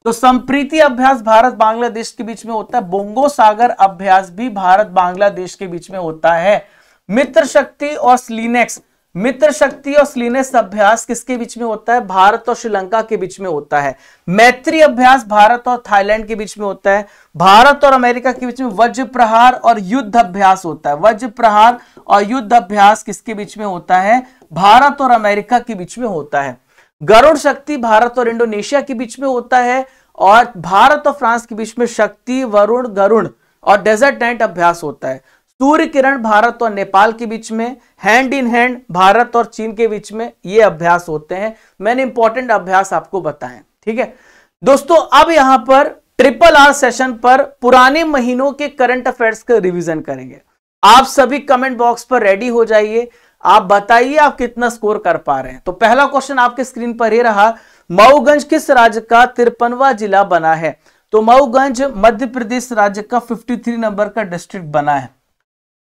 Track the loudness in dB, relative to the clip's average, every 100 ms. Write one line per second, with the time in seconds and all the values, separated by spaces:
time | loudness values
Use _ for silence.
0 | -8 0 2 0 0 -4 -2 0 0 2
1 | 0 0 2 2 2 0 -2 -2 -6 -6
2 | -12 -12 -14 -12 -10 -10 -6 -6 -6 -6
3 | -6 -2 -2 2 2 2 -2 2 0 0
4 | 0 0 0 -8 -8 -4 0 2 2 -2
5 | -2 0 -2 -2 -10 -12 -14 -14 -14 -12
6 | -10 -4 -2 0 0 -2 -4 _ _ _
7 | -6 -4 0 0 0 0 -2 _ -10 -4
8 | 0 0 -2 -8 -4 -2 -2 -6 _ _
9 | _ -6 -4 0 -2 0 -2 -4 -2 0
10 | 0 -2 -4 -4 -2 -2 -4 0 0 0
11 | -4 -10 -8 -8 -8 -10 -8 -8 -2 -2
12 | -2 2 2 2 -4 -6 -4 -6 -4 -4
13 | -4 -6 -8 -10 -8 -8 -4 -2 -2 -8
14 | _ _ -4 4 4 4 -2 2 2 4
15 | 4 4 2 2 4 4 -2 -6 -2 0
16 | 0 -2 -4 -10 -10 -10 -10 -6 -2 -2
17 | -2 _ _ -2 4 6 6 4 2 2
18 | 0 -2 -4 -6 -8 -8 -8 -2 -2 -2
19 | -8 0 2 4 4 4 2 0 -2 -4
20 | 0 0 0 2 0 0 -4 -8 -6 0
21 | 0 0 -6 -2 0 4 4 2 -8 _
22 | -2 0 0 -4 0 0 0 2 2 2
23 | -4 -14 -12 -12 -12 -10 -10 -10 -2 0
24 | 2 0 -2 _ _ 0 4 6 4 0
25 | 0 0 0 -2 -2 -4 -4 -10 -12 -10
26 | -8 -8 -6 -6 -6 -10 _ _ _ _
27 | 2 6 6 4 0 -4 -6 -6 0 2
28 | 2 -2 -4 -2 -4 -4 -4 -4 -4 -8
29 | -10 -8 -6 -6 -2 0 0 -2 -6 _
30 | _ -2 4 4 4 -4 -2 2 4 2
31 | -2 -2 -2 -4 -6 -12 -12 -6 -6 -2
32 | -4 -4 -8 -6 -2 0 2 0 -4 -2
33 | 0 0 -2 -10 _ _ 0 0 2 0
34 | 0 0 -6 -4 -6 0 0 0 -8 -10
35 | -10 -12 _ _ _ _ 0 2 0 0
36 | 0 0 0 2 2 -2 -6 -4 -2 2
37 | 2 0 -10 -10 -10 -8 -8 -10 _ _
38 | 0 0 0 -2 -2 0 -2 -4 -8 0
39 | 2 4 0 -2 -4 -6 -12 -4 -4 -4
40 | -10 -12 -12 -14 -4 2 2 2 -2 -2
41 | -2 -10 -10 -8 -8 -10 _ _ -4 -2
42 | -4 -2 -2 -2 -2 -4 0 -2 -2 -4
43 | -6 -8 -8 -10 -14 -18 _ _ -10 -6
44 | -8 -10 _ _ _ _ 0 0 2 0
45 | 2 2 4 2 2 2 4 2 2 -4
46 | _ 0 0 4 6 8 6 4 -2 -2
47 | -6 -2 2 2 0 -4 2 6 6 2
48 | -2 -2 -2 -2 -4 -4 -10 -2 -2 -2
49 | -4 -2 -4 -4 -2 0 0 -4 -6 -6
50 | -8 -12 -14 -20 _ _ _ _ 4 4
51 | 4 0 0 -2 -2 -2 -2 -2 -2 -2
52 | -4 -2 0 0 -2 -2 0 0 0 -4
53 | -6 _ _ _ 2 2 4 0 2 2
54 | 2 2 0 0 -8 -4 -6 -4 -4 -4
55 | -2 -4 -4 -6 -6 -12 -12 -2 0 2
56 | 2 -2 -4 -2 -2 -2 -10 -8 -10 -4
57 | -2 0 0 2 0 0 _ _ _ 4
58 | 6 6 4 0 0 -4 0 2 4 0
59 | 0 2 2 2 -2 0 -4 0 0 0
60 | -2 0 2 0 0 -2 -4 -8 _ _
61 | _ 0 4 4 4 0 -2 -2 -6 0
62 | 0 0 -6 -8 -6 -8 -6 -2 -2 -2
63 | -6 -6 -6 -10 -8 -8 -6 -6 -6 -4
64 | -6 -4 -8 -10 -12 -16 -6 -4 -2 -2
65 | -4 _ _ _ _ _ _ _ _ _